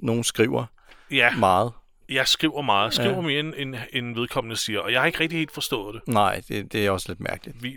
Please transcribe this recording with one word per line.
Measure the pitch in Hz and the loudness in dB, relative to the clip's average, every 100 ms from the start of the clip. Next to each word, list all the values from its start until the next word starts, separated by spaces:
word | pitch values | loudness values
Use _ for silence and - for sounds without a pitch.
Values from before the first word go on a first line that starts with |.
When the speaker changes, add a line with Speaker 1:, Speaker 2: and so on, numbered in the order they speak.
Speaker 1:
nogen | - 117 | -2 -2
skriver | 113 - 113 123 120 _ _ - - | -2 2 2 2 -4 _ _ -20 -4
Speaker 2:
Ja. | 135 120 120 | 2 2 4
Speaker 1:
meget. | 98 92 117 - _ _ - | 4 6 2 -4 _ _ -4
Speaker 2:
Jeg | 131 127 | 0 2
skriver | - 160 143 | 2 2 0
meget. | 135 101 110 | 2 2 2
Skriver | - 120 | 2 0
Speaker 1:
Ja. | 185 | 0
Speaker 2:
mere, | 165 143 | 0 -2
end, | 156 139 | -2 -6
end, | 135 127 - | -8 -8 -6
end | 131 120 | -6 -4
vedkommende | 117 123 - 113 110 | -4 -4 -4 -4 -6
siger. | - 104 | -2 -2
Og | 90 | 0
jeg | 123 | 2
har | 151 | 2
ikke | - | 0
rigtig | 160 165 | -4 -2
helt | 156 | -6
forstået | - - 123 101 | -6 -4 -4 -6
det. | 113 - | -10 0
Speaker 1:
Nej, | 110 98 101 - | 2 4 0 -4
det, | 104 - | -8 -4
det | 113 101 | 0 0
er | |
også | 95 - | 0 -4
lidt | 90 | -8
mærkeligt. | 101 - - 113 | -6 -8 -12 -12
Speaker 2:
Vi, | 123 | -12